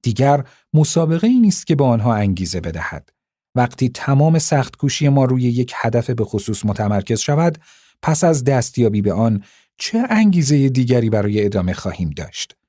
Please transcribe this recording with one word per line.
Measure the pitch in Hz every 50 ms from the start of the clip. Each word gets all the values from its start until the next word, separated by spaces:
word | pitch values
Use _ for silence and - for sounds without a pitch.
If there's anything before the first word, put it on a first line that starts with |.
دیگر | - 127 110 101 131 139 143 143 135 - _ _ _ _ -
مسابقه | 151 156 147 - 170 165 156 165 170 214 226
ای | 254 254
نیست | 233 208 185 - - -
که | 165
به | 139 143
آنها | 131 117 113 107 120 113
انگیزه | 104 104 98 95 85 92 82 92 90
بدهد. | 78 85 78 82 76 - - 73 - _ _ _ _ _ _ _ _ _ _
وقتی | 127 120 120 - - 131 123
تمام | 127 - - - 139 139 147 160 165 160
سخت | - - 160 143 123 - -
کوشی | _ - 139 - - 151 143
ما | 139 139 131
روی | 123 127 127 123
یک | 123 117 123 123 123 -
هدف | - - 117 113 120 117 -
به | 123 113 107
خصوص | - - 107 - - 107 - -
متمرکز | 107 101 - 110 101 104 101 98 - 117 107
شود، | - - 143 147 165 170 151 - _ _ _ _ _ _ _ _
پس | - - 160 - -
از | 170 165 143 123
دستیابی | 135 135 127 123 - - - 120 110 104 104
به | 101 104 87
آن | 98 113 113 110 101 101 _ _ _ _ _ _ _
چه | - - - 226 247 247
انگیزهٔ | 226 214 220 208 185 175 156 135 147 143 135 135
دیگری | 127 131 127 120 127 123 120 113
برای | 107 107 101 104 104 107 104
ادامه | 101 101 101 90 90 92
خواهیم | - - 92 87 - 92 80
داشت؟ | 71 71 78 - - - - _ - _ _